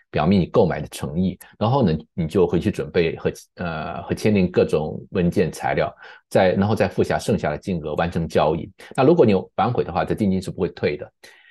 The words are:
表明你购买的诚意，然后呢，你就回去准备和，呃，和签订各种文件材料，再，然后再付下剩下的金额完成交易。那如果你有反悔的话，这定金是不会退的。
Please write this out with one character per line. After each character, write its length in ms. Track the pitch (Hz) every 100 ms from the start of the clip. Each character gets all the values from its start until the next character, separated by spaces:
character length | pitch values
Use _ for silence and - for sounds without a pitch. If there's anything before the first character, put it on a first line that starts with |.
| _
表 160 | - 82
明 140 | 98
你 60 | 78
购 180 | -
买 160 | 92 73
的 80 | 73
诚 320 | - 67 78
意， 180 | 92 - - _
然 120 | 113
后 120 | 139
呢， 120 | 101 82 -
你 120 | - 78
就 200 | 98 87
回 120 | 87
去 120 | 85
准 200 | - 71
备 240 | 90 82 -
和， 140 | 82 - - -
呃， 460 | 87 80 80 80
和 100 | -
签 180 | 87 113
订 180 | 104 90
各 140 | 110
种 340 | 95 80 76 - -
文 200 | 95 87
件 220 | 95 80
材 220 | - -
料， 200 | 73 76 - - - _
再， 220 | 110 92
然 140 | 98 98
后 80 |
再 140 | 110 95
付 160 | -
下 140 | 90 85
剩 200 | - 98
下 120 | 78
的 80 | 76
金 200 | - 87
额 120 | 76 76
完 140 | 85
成 160 | 87 80
交 300 | 92 76 78
易。 100 | - _ - -
那 80 |
如 100 | 135
果 120 | 170 123
你 60 |
有 180 | 92 -
反 160 | - 107
悔 140 | 120
的 80 | 85
话， 100 | 82
这 120 | 80
定 160 | 85 101
金 100 | 92
是 100 | -
不 120 | -
会 80 | 87
退 260 | - 92 73
的。 160 | - _ - - _